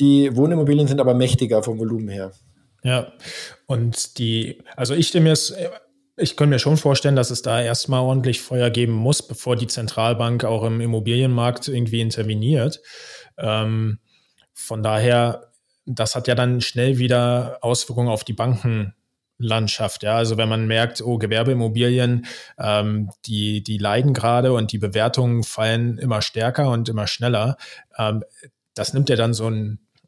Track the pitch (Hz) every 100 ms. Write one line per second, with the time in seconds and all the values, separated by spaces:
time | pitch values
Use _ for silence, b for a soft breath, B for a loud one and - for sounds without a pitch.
0 | 143 139 139 120 151 170 147 147 143 139
1 | 127 123 123 - 120 110 107 110 113 113
2 | 110 98 95 - _ _ _ _ 127 127
3 | 113 - B B B B - 127 117 113
4 | - - 120 113 110 - - B 123 147
5 | 160 180 160 156 - - 175 - _ _
6 | _ - 196 - 147 131 143 156 151 139
7 | 143 135 120 123 131 117 117 120 - 131
8 | 127 131 127 113 - 127 123 113 120 113
9 | 117 151 - 117 - 120 117 - 110 -
10 | 113 120 117 120 117 113 113 113 117 113
11 | 107 120 131 120 120 120 - 127 117 113
12 | 113 110 110 107 113 147 127 - B B
13 | B B B - 110 107 110 110 110 104
14 | _ _ _ _ _ - - 110 107 110
15 | 120 120 120 - - _ _ _ - 123
16 | 113 127 123 120 123 127 - 120 123 127
17 | 123 123 120 123 123 123 120 123 - 120
18 | 120 107 - 113 120 120 120 113 101 -
19 | _ _ _ - 117 113 107 - 113 -
20 | 104 113 113 113 110 113 110 113 120 -
21 | 117 120 107 110 117 127 117 113 120 123
22 | 123 120 120 B B B 110 104 104 107
23 | 101 - - 107 104 107 101 107 101 107
24 | 135 127 117 120 127 123 107 110 101 107
25 | 113 127 123 120 110 - 110 113 120 113
26 | 131 107 - 113 113 123 139 117 113 110
27 | 104 - 120 117 113 147 B B B -
28 | 110 110 - - - _ _ - 104 135
29 | 135 120 113 113 113 110 107 107 _ _